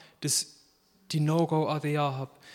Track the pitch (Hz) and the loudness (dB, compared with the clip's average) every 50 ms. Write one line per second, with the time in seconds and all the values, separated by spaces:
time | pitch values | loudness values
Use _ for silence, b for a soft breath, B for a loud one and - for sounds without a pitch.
0 | B B B B - 147 - - - - - - _ _ _ _ _ _ _ _ | B B B B -4 -2 -2 -2 -2 -6 -12 -20 _ _ _ _ _ _ _ _
1 | _ _ - 156 151 151 160 170 165 160 160 156 156 - 156 151 147 147 147 151 | _ _ -2 0 2 2 2 2 2 2 2 0 0 0 -2 -2 -2 -2 0 0
2 | 147 143 135 131 135 - - - B B | 0 0 -2 -4 -8 -10 -12 -20 B B